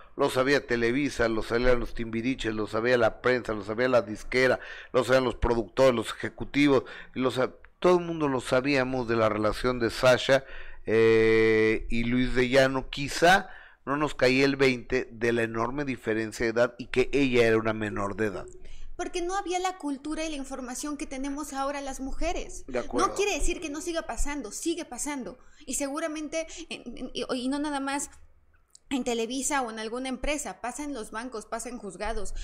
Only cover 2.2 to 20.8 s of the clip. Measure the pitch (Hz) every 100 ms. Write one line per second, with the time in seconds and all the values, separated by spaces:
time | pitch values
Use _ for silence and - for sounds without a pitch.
2.2 | 117 131 113 110 104 107 117 123 110 -
3.2 | 120 123 107 107 98 110 127 123 107 104
4.2 | - 123 131 113 - - - 123 117 131
5.2 | 123 - 117 117 101 - 135 117 107 -
6.2 | 110 - 113 139 147 131 - - - -
7.2 | 131 117 123 - - - 180 180 170 165
8.2 | 151 127 - 131 135 143 127 131 113 117
9.2 | 110 104 107 98 123 127 117 - 131 120
10.2 | - 135 - - - - - 113 113 113
11.2 | 113 110 110 110 110 110 - 117 117 123
12.2 | 123 120 123 135 131 135 127 - 139 -
13.2 | 170 196 - - - _ - 143 147 -
14.2 | 127 131 139 139 135 123 110 127 - 113
15.2 | 117 117 113 113 120 139 143 117 - 110
16.2 | 110 - 117 113 123 - - 123 127 135
17.2 | 139 123 120 110 110 110 107 104 101 101
18.2 | 110 90 - - - - - - 359 359
19.2 | 349 392 381 359 370 370 285 277 294 311
20.2 | 320 294 262 262 247 247